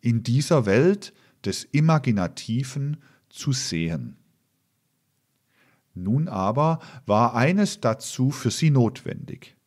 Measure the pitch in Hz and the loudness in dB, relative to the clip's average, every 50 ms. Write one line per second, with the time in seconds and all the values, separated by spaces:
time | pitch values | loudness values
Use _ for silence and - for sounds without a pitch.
0 | - - 117 117 107 - 117 135 123 - 175 147 117 101 95 113 143 180 202 202 | 0 0 0 0 0 0 0 0 2 2 2 2 4 4 4 6 6 4 2 2
1 | - - _ _ _ _ _ _ - 98 95 - - _ - 147 151 160 160 156 | -4 -16 _ _ _ _ _ _ -6 -6 -6 -6 -8 _ 0 2 4 4 4 4
2 | 127 135 113 101 90 85 - - - - 110 120 135 - - 147 139 143 147 - | 2 2 0 0 0 -4 -6 -10 -8 -6 -4 -4 -4 -4 -6 -8 -6 -6 -8 -8
3 | _ _ _ _ _ _ _ - - 143 135 127 - - - 82 82 82 82 71 | _ _ _ _ _ _ _ -8 -4 -4 -2 -2 -4 -4 -4 -4 -2 -2 -4 -6
4 | 62 60 - _ _ _ _ _ _ _ _ _ _ _ _ _ _ _ _ _ | -8 -10 -14 _ _ _ _ _ _ _ _ _ _ _ _ _ _ _ _ _
5 | _ _ _ _ _ _ _ _ _ _ _ _ _ _ _ _ _ _ _ 92 | _ _ _ _ _ _ _ _ _ _ _ _ _ _ _ _ _ _ _ -8
6 | 90 95 110 139 156 - 117 95 95 98 110 131 147 160 165 160 - - - - | -4 -2 0 0 0 -2 -2 -2 -2 0 0 0 0 0 0 -2 -6 -14 -20 -18
7 | - - 101 107 120 120 - 120 120 151 180 202 208 196 - - - 120 110 - | -4 0 2 2 2 2 2 2 2 2 2 2 0 0 -2 -2 -2 -2 -2 -2
8 | - - - - 127 131 117 - - 120 - - - 160 143 135 120 110 - - | -6 -14 -4 -2 -2 -2 -2 -2 -4 -4 -2 2 2 4 4 4 4 2 0 -4
9 | - - - - - - - - - - _ _ _ | -12 -12 -10 -10 -12 -14 -14 -16 -16 -20 _ _ _